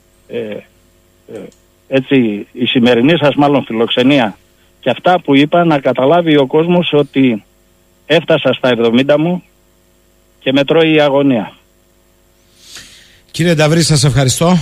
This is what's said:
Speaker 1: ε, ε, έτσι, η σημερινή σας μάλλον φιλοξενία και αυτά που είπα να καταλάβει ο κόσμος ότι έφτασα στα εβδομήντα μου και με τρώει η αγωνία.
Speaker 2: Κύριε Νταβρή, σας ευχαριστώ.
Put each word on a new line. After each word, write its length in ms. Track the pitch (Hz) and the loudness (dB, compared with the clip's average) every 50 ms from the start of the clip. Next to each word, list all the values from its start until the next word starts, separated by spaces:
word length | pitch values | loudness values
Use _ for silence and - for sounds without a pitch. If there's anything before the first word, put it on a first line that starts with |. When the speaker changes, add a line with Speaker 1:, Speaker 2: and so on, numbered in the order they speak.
| _ _ _ _ _ | _ _ _ _ _
Speaker 1:
ε, 100 | - 120 120 | -14 -12 -12
ε, 180 | 113 107 104 - - _ _ _ _ _ _ _ _ _ _ _ _ - 117 101 90 - _ _ _ _ _ _ _ | -10 -10 -14 -16 -18 _ _ _ _ _ _ _ _ _ _ _ _ -20 -18 -18 -18 -20 _ _ _ _ _ _ _
έτσι, 600 | - 135 135 131 - 143 131 120 107 104 101 - _ | -4 -2 -2 -2 0 0 0 0 0 -4 -6 -10 _
η 140 | _ - 120 | _ -6 -6
σημερινή 520 | - - 127 117 123 123 117 123 151 170 | -2 0 0 2 2 2 2 2 2 2
σας 180 | 156 147 143 123 | 2 0 -2 0
μάλλον 280 | 135 147 143 143 131 113 | 0 0 0 0 -2 -2
φιλοξενία 720 | - 113 113 117 - - 127 123 135 147 139 113 101 - _ _ _ _ _ _ _ _ _ | -4 -4 -4 -2 -2 -2 0 0 2 2 2 0 -2 -6 _ _ _ _ _ _ _ _ _
και 100 | - - | -6 -6
αυτά 300 | 147 - - 180 180 175 | -6 -2 0 0 0 0
που 140 | - - 139 | 0 0 2
είπα 300 | 135 147 151 - 175 175 | 2 2 2 0 0 2
να 140 | 165 151 139 | 2 0 0
καταλάβει 580 | - 135 120 127 127 139 165 175 175 160 147 | 0 -2 -2 0 0 2 2 2 2 2 2
ο 80 | 147 135 | 0 0
κόσμος 440 | 131 151 156 165 175 175 175 165 - 151 | 0 0 -2 0 2 0 0 0 0 0
ότι 500 | 147 139 - - 135 135 123 110 101 _ _ _ _ _ _ _ _ _ _ _ _ _ | -2 -2 -2 -2 0 0 0 0 -4 _ _ _ _ _ _ _ _ _ _ _ _ _
έφτασα 480 | - 151 170 143 - 160 143 - 131 120 | -2 -2 -2 0 0 -2 0 0 -2 -4
στα 160 | - - 127 | -2 -2 -2
εβδομήντα 500 | 123 113 117 117 117 127 135 143 147 147 | 0 0 0 0 0 0 2 2 0 0
μου 240 | 156 175 180 175 - _ _ _ _ _ _ _ _ _ _ _ _ _ _ _ _ _ _ _ | 0 -2 -4 -6 -8 _ _ _ _ _ _ _ _ _ _ _ _ _ _ _ _ _ _ _
και 120 | - 131 | -6 -2
με 120 | 131 139 139 | 0 0 0
τρώει 300 | 143 156 165 165 160 156 | 2 2 2 2 2 2
η 60 | 151 | 2
αγωνία. 540 | 147 143 135 143 143 139 127 110 92 - - _ _ _ _ _ _ _ _ _ _ _ _ _ _ _ _ _ _ _ _ _ - - - - - - - - - _ _ _ _ _ | 2 2 2 2 2 2 0 0 -4 -8 -14 _ _ _ _ _ _ _ _ _ _ _ _ _ _ _ _ _ _ _ _ _ -20 -20 -20 -20 -20 -20 -20 -20 -20 _ _ _ _ _
Speaker 2:
Κύριε 220 | - - 165 175 165 | -6 -4 0 0 2
Νταβρή, 260 | 147 156 147 160 170 | 2 2 2 2 0
σας 220 | 156 - 156 143 - | 2 2 0 2 2
ευχαριστώ. 540 | 147 123 143 135 127 - - 165 175 180 165 | 2 0 2 0 0 0 0 0 0 0 0